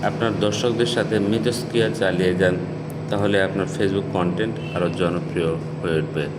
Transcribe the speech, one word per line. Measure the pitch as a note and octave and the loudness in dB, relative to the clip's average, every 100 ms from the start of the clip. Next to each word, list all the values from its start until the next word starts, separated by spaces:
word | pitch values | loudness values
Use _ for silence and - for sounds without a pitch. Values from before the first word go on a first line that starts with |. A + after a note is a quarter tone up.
আপনার | G2+ G#2 A2+ G2+ | -2 0 0 2
দর্শকদের | G#2 G2+ B2 A#2 A#2+ | 0 0 0 0 0
সাথে | - G#2 G#2+ | 0 0 2
মিথস্ক্রিয়া | G2+ A2+ A2+ A#2 - A#2 A2 | 2 2 0 -2 -2 0 0
চালিয়ে | G#2+ G2 F2+ F#2 F2+ | 2 0 2 2 4
যান, | F#2 F2+ - - - - - | 2 2 -2 -6 -8 -8 -4
তাহলে | G#2 G2+ G2+ | 0 2 4
আপনার | F#2+ G2 F#2 - | 2 0 -2 0
Facebook | G2+ F#2+ G2 | 0 0 0
কনটেন্ট | F#2+ F2+ F2+ A2 A2+ - F2+ | 0 0 0 -2 -2 -6 -2
আরও | F2 | -2
জনপ্রিয় | E2 F2 F2 D#2 F2 E2 D#2+ - - | 2 0 0 -2 -2 0 -2 -4 -6
হয়ে | F2+ D#2+ | 0 0
উঠবে। | D#2 D#2+ D2 | 0 -2 -4